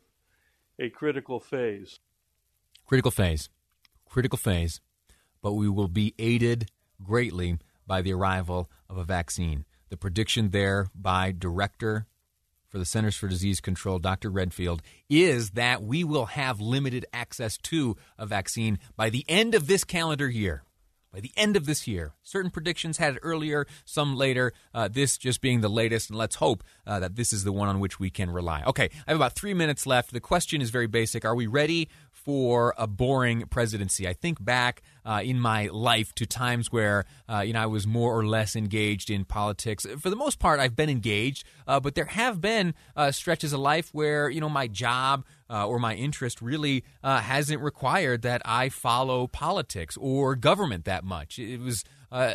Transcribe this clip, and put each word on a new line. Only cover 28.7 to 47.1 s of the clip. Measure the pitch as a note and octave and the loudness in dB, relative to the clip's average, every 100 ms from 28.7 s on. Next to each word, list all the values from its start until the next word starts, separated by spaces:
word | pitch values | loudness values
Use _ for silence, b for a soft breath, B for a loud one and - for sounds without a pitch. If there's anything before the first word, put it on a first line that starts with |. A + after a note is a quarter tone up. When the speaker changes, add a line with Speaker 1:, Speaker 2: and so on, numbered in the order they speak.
| C#3 G#2 B B | 0 0 B B
Speaker 2:
I | |
have | D#3 | 2
about | C3+ | 2
three | - G3+ | 0 -2
minutes | F#3 D#3+ C#3 C3+ | 0 0 0 2
left. | B2+ - | 2 2
The | A#2+ | -4
question | - F3+ - D3 | 0 0 0 -2
is | A#2+ | 0
very | B2 A#2 | 0 2
basic. | A#2 A2+ A#2 | 2 0 0
Are | A2 A#2+ | 0 0
we | A2+ | 2
ready | C3+ D3+ E3 D#3 B B | 2 2 2 -2 B B
for | - - C#3 B2 A#2+ A#2 - | -12 -4 0 4 4 4 2
a | A2 | -2
boring | G2+ B2 C3+ B2 A#2 | 0 2 4 4 2
presidency? | - B2+ A#2 G#2 G2 - F#2 | -2 0 0 0 -2 -2 -2
I | |
think | F2+ E3+ D#3 | -2 -2 -2
back, | G#2 B2 B2 - - b | 0 2 2 -2 -10 b
uh, | A2+ G#2 | -4 -2
in | A2 B2+ | 0 2
my | A#2+ A2 G#2 | 2 2 0
life | G2+ A#2+ A2+ A2 - | 0 2 2 2 -4
to | A#2 | -6
times | B2 B2 A#2+ A2+ | -2 -2 0 0
where, | A#2 G#2 G2+ F#2 B B | 0 2 2 0 B B
uh, | G#2 | -4
you | G2+ | -2
know, | A2+ | 0
I | A2 | 0
was | A2 G2+ | 0 0
more | A#2 A#2 A2+ | 2 2 2
or | G#2+ | 2
less | A2 G#2+ A2+ | 2 0 -2
engaged | G#2+ G#2+ G#2 G#2 - | -2 2 2 0 -2
in | G2+ | -2
politics. | F#2 G#2+ G#2 G2+ A2+ G#2 G2 C3 | -2 -2 -2 -2 -4 -6 -6 -6
For | F#3 | -4
the | A3 | -2
most | D4 - | -2 2
part, | F#3 D3 | 4 4
I've | C3 | 4
been | A#2 D#3 | 2 0
engaged, | C3 A2 G#2 A#2+ C#3 - B B | 2 2 2 0 -4 -10 B B
uh, | C#3 | 0
but | C#3 | 2
there | C3+ D3 | -2 -2
have | G3 B3 F#3+ | 0 0 0
been, | G3 A3+ F3+ - B B | 0 0 0 -2 B B
uh, | C#3+ | 2
stretches | C#3 - D#3+ D3+ | 2 0 0 0
of | C#3+ | 0
life | C#3 D#3 E3 | 2 2 0
where, | D3+ D3+ D3 C#3+ | 0 2 2 2
you | D#3 | 0
know, | D3+ | -2
my | D3 B2 | 0 -2
job, | G2 A#2+ B2 C3 C#3 - b b | -2 0 2 2 0 -2 b b
uh, | A2 G#2 | -4 0
or | A#2+ | 0
my | A#2 | 0
interest | G#2+ C#3 D3 B2 - | -2 -4 -4 -6 -6
really, | A#2 D3+ D3 C3 - b | -4 -2 0 -2 -4 b
uh, | C3+ | 0